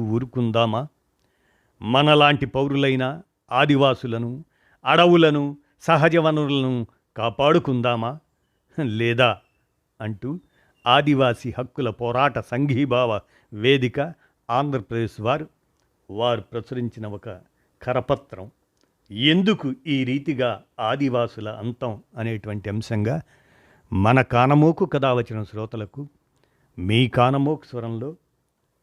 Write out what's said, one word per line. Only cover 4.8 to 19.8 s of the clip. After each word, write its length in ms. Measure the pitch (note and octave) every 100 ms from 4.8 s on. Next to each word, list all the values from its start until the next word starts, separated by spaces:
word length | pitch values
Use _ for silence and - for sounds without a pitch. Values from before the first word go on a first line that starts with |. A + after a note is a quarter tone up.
అడవులను, 580 | B2+ E3 F3 F3 D#3 D3 C#3+ C#3+ _ _
సహజ 340 | - D#3+ E3 E3
వనరులను 580 | D#3+ D3+ C#3+ C#3 C3 B2 A2+ _ _ -
కాపాడుకుందామా 960 | A2+ G#2 C#3+ E3+ E3 B2 A#2+ A#2 A#2 D#3 _ _ _ _ _ - C3
లేదా 360 | G#2+ A#2 A#2+ B2 F#2+ _ _ _ _ _ _
అంటూ 300 | A2 G2+ B2 F3+ - _ _ _
ఆదివాసీ 640 | A#2+ C3+ D3 C3+ C3 A#2 B2
హక్కుల 380 | A#2+ C3 - A#2
పోరాట 480 | F#2+ A#2+ A#2+ C#3 A#2
సంఘీభావ 680 | - B2 C#3+ B2 C#3 B2 A#2+ G#2 - _ _
వేదిక 480 | G#2 B2 C#3 B2 C#3 D#3+ - _ _ -
ఆంధ్రప్రదేశ్ 720 | B2 D3 B2+ - A#2 A2 -
వారు, 260 | A2 D3+ D#3 _ _ _ _ _ -
వారు 320 | G2+ A#2+ A2+
ప్రచురించిన 640 | - A#2 - B2+ A#2+ A2+ A2
ఒక 220 | G2+ A2+ F2+ _ _ _ _
కరపత్రం, 640 | B2 B2+ A#2+ C#3 - - G2+ _ _ _ _ _ _ G#2 C#3+
ఎందుకు 420 | F3 G3 G3+ C#3+ C3